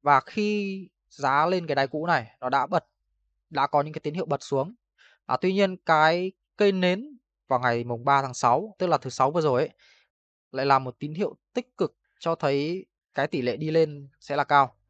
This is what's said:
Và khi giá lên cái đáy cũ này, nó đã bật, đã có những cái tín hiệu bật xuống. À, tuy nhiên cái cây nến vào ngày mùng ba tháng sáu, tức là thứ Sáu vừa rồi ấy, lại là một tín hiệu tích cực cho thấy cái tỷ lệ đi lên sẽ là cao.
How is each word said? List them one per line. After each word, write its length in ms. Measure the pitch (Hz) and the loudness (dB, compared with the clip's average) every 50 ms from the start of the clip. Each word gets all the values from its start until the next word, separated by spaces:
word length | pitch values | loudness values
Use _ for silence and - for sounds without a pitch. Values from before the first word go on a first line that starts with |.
Và 180 | _ 143 143 135 | _ 4 2 2
khi 680 | - - - 220 208 208 214 208 202 196 190 196 185 - _ _ _ _ | 2 -2 -4 -2 -2 0 -2 -2 -4 -6 -8 -10 -12 -18 _ _ _ _
giá 360 | - - 143 135 135 143 156 | -12 -4 -2 0 2 2 2
lên 220 | 175 185 185 170 | 0 0 -2 -2
cái 80 | 156 143 | -2 -2
đáy 120 | 139 139 | -2 -2
cũ 200 | 135 - 151 156 | -2 -4 -6 -2
này, 300 | 175 170 135 113 110 _ _ | 0 -2 -2 -2 -6 _ _
nó 100 | 123 127 | -6 -2
đã 180 | 131 139 127 | 0 0 0
bật, 180 | - 202 160 _ _ _ _ _ _ _ _ _ _ _ _ _ _ | 0 -2 -4 _ _ _ _ _ _ _ _ _ _ _ _ _ _
đã 180 | 160 139 139 | -2 -2 -2
có 140 | 143 - 147 | 0 0 0
những 120 | 143 156 151 | 0 0 -8
cái 60 | 151 | -8
tín 140 | _ 151 151 | _ -6 -6
hiệu 120 | 180 180 | -6 -4
bật 180 | 160 147 139 - | -4 -6 -6 -4
xuống. 320 | - 143 135 139 180 240 _ _ _ _ _ _ _ _ _ _ | -4 -2 -2 -2 -4 -10 _ _ _ _ _ _ _ _ _ _
À, 120 | - 123 - | -6 -4 -2
tuy 120 | - 185 190 | 0 0 2
nhiên 240 | 196 196 190 185 | 2 0 0 -2
cái 540 | - _ - 165 151 156 160 165 175 185 190 _ _ _ _ _ | -6 _ 2 4 4 6 4 4 2 -2 -6 _ _ _ _ _
cây 160 | - 214 202 | 2 2 2
nến 460 | 190 185 180 180 180 202 262 302 285 _ _ _ _ _ _ | 2 2 0 0 0 -2 -6 -14 -18 _ _ _ _ _ _
vào 120 | _ 131 123 | _ -2 0
ngày 240 | 123 123 120 120 120 | 2 0 0 0 -2
mùng 220 | 120 120 113 120 | -4 -6 -4 0
ba 160 | 139 139 139 | 2 2 2
tháng 120 | 135 131 123 | 0 -2 -6
sáu, 420 | - - 120 123 143 202 220 196 _ | 0 2 2 2 2 0 -6 -6 _
tức 80 | 185 | 0
là 100 | 175 165 | 0 0
thứ 120 | - - 131 | 0 -2 -8
Sáu 220 | - - - 139 | -2 0 0 0
vừa 100 | 156 175 | 2 0
rồi 200 | 156 151 127 123 | 2 2 2 2
ấy, 80 | 156 - _ _ _ _ _ _ _ _ _ _ _ _ _ _ _ _ | 0 -2 _ _ _ _ _ _ _ _ _ _ _ _ _ _ _ _
lại 140 | - 131 131 | -6 -4 2
là 140 | 139 139 135 | 2 2 2
một 160 | 131 127 120 _ | 2 -4 -10 _
tín 140 | - 151 156 | -10 -10 -6
hiệu 240 | 170 208 - - _ _ _ _ | -6 -6 -6 -6 _ _ _ _
tích 240 | 247 240 _ _ | -8 -8 _ _
cực 200 | - 185 147 _ _ _ _ _ _ | -4 -4 -4 _ _ _ _ _ _
cho 160 | - 170 165 | -4 -4 -2
thấy 500 | - - 143 139 139 143 156 175 190 185 _ _ _ _ _ _ | 0 0 0 0 0 0 -2 -4 -6 -10 _ _ _ _ _ _
cái 140 | - 139 | -4 -4
tỷ 140 | 151 - 147 | -2 -2 -2
lệ 160 | 120 123 107 | -2 -2 -2
đi 140 | - 156 156 | -2 -4 0
lên 380 | 156 165 160 151 147 143 143 135 _ _ | 2 2 2 2 -2 -16 -18 -20 _ _
sẽ 160 | _ - 143 | _ -4 -2
là 80 | 147 139 | -2 2
cao. 320 | - 147 143 135 123 _ _ _ | 4 6 4 4 4 _ _ _